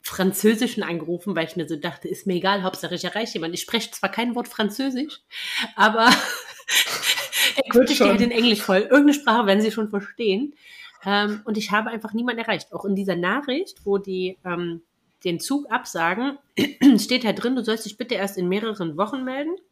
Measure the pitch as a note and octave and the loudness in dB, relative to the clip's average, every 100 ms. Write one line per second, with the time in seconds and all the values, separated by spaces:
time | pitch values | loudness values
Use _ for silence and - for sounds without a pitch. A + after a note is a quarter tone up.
0 | - - F#3+ F#3+ G#3+ A3+ B3 - E3 E3+ | -10 0 0 4 4 4 0 -2 -4 -6
1 | D3+ F3 G#3 E3+ E3 F3 D3+ D#3+ F3 - | -4 -6 -4 -4 -4 -4 -6 -4 -6 -8
2 | - - - F3+ F#3+ G3+ F#3 - D#3+ F3 | -10 -6 -2 0 0 0 -2 -6 -8 -6
3 | F3+ G#3 A3 G3 E3 F3+ - A#3 A3 - | -6 -4 -6 -6 -6 -6 -4 -4 -4 -6
4 | F#3+ G3+ A#3+ A#3 A#3+ - G#3 G#3 C4+ B3+ | -4 -2 -4 -4 -8 -4 -4 -2 -4 -4
5 | D4 - _ - - - - - G#3+ A3 | -6 -10 _ -14 -8 -6 -8 2 2 6
6 | A#3 - - - - - - - - - | 4 4 0 -8 -12 -18 -2 -2 0 -2
7 | - - - - - - C4 A#3 C4 C#4+ | -2 -2 -2 0 0 0 4 4 6 4
8 | - G#3+ A#3+ A#3+ A#3+ G#3 - F#3+ A3 C4+ | 4 6 2 4 2 2 2 2 6 6
9 | D4 D4 - C#4 G#3 G3 A3 G#3+ G#3+ G3+ | 6 4 2 2 4 4 2 0 -4 -4
10 | G3+ - A3+ F#3+ C#4+ - - - - _ | -6 -4 0 0 -2 -8 -20 -20 -20 _
11 | G3 G3+ G#3 G#3 - A3 G#3 G#3 A3+ A3+ | 0 0 0 -4 -4 -4 0 0 0 -8
12 | G#3+ G#3+ B3 A#3 A3+ G3 - E3 G3 G3 | -6 -4 -2 -4 -2 -4 -4 -8 -2 -2
13 | G3 F3 F3 A#3 C#4+ C4 G4 - G3+ G3 | 0 0 0 -2 -2 -4 -4 -8 -2 -2
14 | G3 F#3 F#3 F#3 F3+ F3 F3 E3+ _ _ | 0 -4 -4 -6 -6 -4 -4 -8 _ _
15 | _ _ F#3 E3+ - C#4 C#4+ E4 - F3 | _ _ -4 -4 -2 -4 -2 -4 -4 -2
16 | E3 F#3 C4 C#4+ _ - - - C4+ A3 | 0 0 -4 -6 _ -2 -2 6 8 8
17 | - B3 A#3+ - A#3 B3+ G#3+ A3 G#3 - | 4 0 0 0 0 -2 -2 -4 -6 -12
18 | B3 G#3+ G3 G3 F3+ G3 A3 G#3 E3+ D3+ | -6 -4 -4 -2 -2 0 -2 -4 -6 -2
19 | G#3 C4+ B3+ C4 D4+ F#4+ _ | -4 -4 -6 -6 -6 -6 _